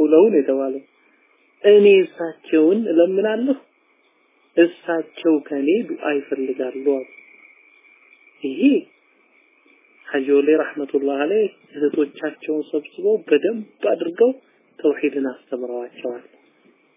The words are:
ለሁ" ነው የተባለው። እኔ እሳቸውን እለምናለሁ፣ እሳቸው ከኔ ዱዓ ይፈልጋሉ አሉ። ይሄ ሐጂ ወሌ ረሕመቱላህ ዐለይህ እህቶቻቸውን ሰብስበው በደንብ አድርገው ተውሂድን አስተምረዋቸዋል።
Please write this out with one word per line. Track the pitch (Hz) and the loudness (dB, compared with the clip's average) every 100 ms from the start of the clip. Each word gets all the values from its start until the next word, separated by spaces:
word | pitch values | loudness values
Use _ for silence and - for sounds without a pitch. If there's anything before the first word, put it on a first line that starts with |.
| 151 | 4
ለሁ" | 156 | 6
ነው | 220 170 | 4 2
የተባለው። | 135 135 135 135 - _ _ _ _ _ _ _ | 0 -2 -4 -8 -14 _ _ _ _ _ _ _
እኔ | 208 208 202 190 | 4 6 8 6
እሳቸውን | 175 - 170 - - 156 156 214 214 | 2 -6 -12 -12 -2 2 4 2 0
እለምናለሁ፣ | 160 180 190 214 220 262 269 _ _ _ _ _ _ _ _ _ - | 2 2 2 -2 -2 -2 -4 _ _ _ _ _ _ _ _ _ 2
እሳቸው | 170 - - 165 156 - 170 151 | 2 0 -8 -8 -8 -6 0 0
ከኔ | - 143 143 214 190 | -2 -6 -2 -2 -4
ዱዓ | - 156 | -8 -6
ይፈልጋሉ | 143 135 135 131 127 127 135 143 | -6 -6 -8 -6 -6 -8 -6 -4
አሉ። | 135 131 - _ _ _ _ _ _ _ _ _ _ _ _ | -4 -6 -20 _ _ _ _ _ _ _ _ _ _ _ _
ይሄ | 135 135 277 226 - _ _ _ _ _ _ _ _ _ _ _ - | -10 0 2 2 -2 _ _ _ _ _ _ _ _ _ _ _ -8
ሐጂ | 143 135 | -6 2
ወሌ | 143 143 156 | 2 4 2
ረሕመቱላህ | 143 151 139 143 139 139 | 0 -8 -4 -2 -2 -2
ዐለይህ | 151 214 208 - _ | -2 0 -2 -6 _
እህቶቻቸውን | 147 147 156 139 - 151 - - 156 147 | -4 -2 -2 -4 -6 -10 -10 -8 -6 -6
ሰብስበው | 151 - - 196 214 | -8 -10 -6 -2 -2
በደንብ | - 147 180 226 214 - - | 0 0 0 -6 -12 -6 -4
አድርገው | - 170 170 240 262 _ _ _ _ | -4 -4 0 0 0 _ _ _ _
ተውሂድን | 156 - 147 139 135 | -2 -2 -4 -4 -8
አስተምረዋቸዋል። | 123 - 123 123 120 120 - 127 120 - _ _ _ _ _ _ | -8 -12 -10 -10 -10 -12 -12 -12 -12 -16 _ _ _ _ _ _